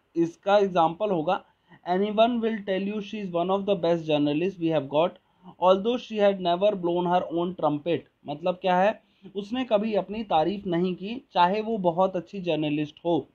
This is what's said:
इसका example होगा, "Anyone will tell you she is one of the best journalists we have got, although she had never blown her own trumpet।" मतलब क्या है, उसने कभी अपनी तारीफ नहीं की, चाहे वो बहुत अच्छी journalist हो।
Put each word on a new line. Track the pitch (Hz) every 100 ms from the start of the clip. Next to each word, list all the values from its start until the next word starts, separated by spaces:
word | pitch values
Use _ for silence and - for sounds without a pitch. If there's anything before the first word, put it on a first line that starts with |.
| _ 170
इसका | 165 - 196 208
example | 202 175 160 165 214
होगा, | 175 156 190 - _ _ - -
"Anyone | 185 208 208 233 240
will | 226 226
tell | 202 190 196
you | 214
she | 202 220
is | 196
one | 170 175
of | 196 196
the | 190
best | 170 170 156
journalists | 147 147 151 180 190
we | 165
have | 156 135
got, | 143 180 - _ _ 180 -
although | 185 196 220 247
she | - 214
had | 202 196
never | 175 175 202 202
blown | 175 175 175
her | 180 -
own | 165 180
trumpet।" | 180 151 147 170 151 - _ -
मतलब | 147 180 180
क्या | 190 180
है, | 196 220 _ _ 196 196
उसने | 202 247
कभी | 247 214 220
अपनी | 202 185 214
तारीफ | 226 165 165 202 196
नहीं | 170 185
की, | 175 190 240 -
चाहे | 185 175 208
वो | 220 220
बहुत | 175 165 190 185
अच्छी | 170 202
journalist | 175 156 151 147 147 -
हो। | 170 160 -